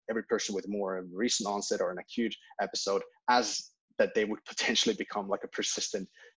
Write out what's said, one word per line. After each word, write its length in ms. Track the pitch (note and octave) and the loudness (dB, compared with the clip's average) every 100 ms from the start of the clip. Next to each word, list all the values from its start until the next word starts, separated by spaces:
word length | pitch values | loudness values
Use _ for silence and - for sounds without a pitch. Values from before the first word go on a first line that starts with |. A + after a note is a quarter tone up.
| - | -4
every 140 | A2+ | -4
person 300 | - A2 - | 0 0 0
with 140 | G2 F#2+ | -4 -2
more 300 | G2+ F#2+ F#2 | -2 -2 -2
of 80 | F2+ | -6
a 20 | |
recent 340 | F2+ A#2+ - G#2 | -2 0 0 0
onset 320 | G2+ - G#2 | -2 0 0
or 100 | F#2 | 0
an 80 | F2+ | -2
acute 360 | - - A2+ - - - | -6 -2 -2 -2 -12 -4
episode 400 | G2 - - G2 - _ - | -4 -2 0 0 -2 _ 4
as 400 | B2 A2 - - _ _ - | 4 4 -4 -8 _ _ 2
that 180 | G2+ | 4
they 120 | A2 G#2 | 4 2
would 180 | G#2+ | -2
potentially 520 | - - - A2+ A#2 G#2 | -6 -2 2 4 2 2
become, 320 | G2+ G#2 G2 | -2 -4 -2
like, 160 | G2 | -2
a 40 | - | -2
persistent 580 | - G2+ - - G2+ F#2 - - _ | -4 -2 -2 -2 -4 -6 -12 -20 _